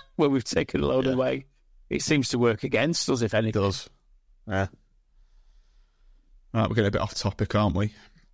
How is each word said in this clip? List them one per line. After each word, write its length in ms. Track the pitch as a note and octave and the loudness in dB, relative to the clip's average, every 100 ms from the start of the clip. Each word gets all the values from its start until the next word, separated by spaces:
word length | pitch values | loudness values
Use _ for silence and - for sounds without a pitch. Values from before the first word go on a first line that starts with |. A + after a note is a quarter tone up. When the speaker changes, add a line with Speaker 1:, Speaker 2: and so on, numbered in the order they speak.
| - | -8
Speaker 1:
<laughs> 100 | - | 0
where 120 | D3 | 2
we've 160 | C3+ | 2
taken 380 | - - - - | 0 -4 -2 -2
a 40 | - | 0
load 200 | C3 C3 | 0 0
Speaker 2:
Yeah. 60 | |
Speaker 1:
away. 340 | B2+ C3 C3+ - _ _ - - | 0 0 -2 -8 _ _ -20 -6
It 140 | - | -4
seems 260 | - D3+ B2 | 0 0 2
to 80 | B2+ | 2
work 260 | A#2+ A2 | 2 2
against 440 | - G#2+ C#3+ E3+ - | 0 0 0 0 -2
us, 140 | C3+ | 0
if 100 | A2+ | 0
anything. 260 | G#2+ A2 G#2+ | 0 0 0
Speaker 2:
It 20 | |
does. 240 | G2 F#2 - _ _ _ _ _ - | 0 -2 -8 _ _ _ _ _ -6
Yeah. 200 | F#2+ G2 - _ _ _ _ - - - - _ _ _ _ - - _ - _ | -2 -2 -6 _ _ _ _ -20 -20 -20 -20 _ _ _ _ -20 -20 _ -20 _
Right, 140 | A2+ G#2 | 0 0
we're 60 | |
getting 140 | G#2+ G2+ | 2 2
a 40 | |
bit 80 | - | 0
off 120 | G#2 | -4
topic, 400 | - G2+ - G#2 | -4 -4 -4 -2
aren't 220 | G#2 G#2 F2+ | 0 2 0
we? 160 | G#2 - - - _ | -2 -6 -20 -20 _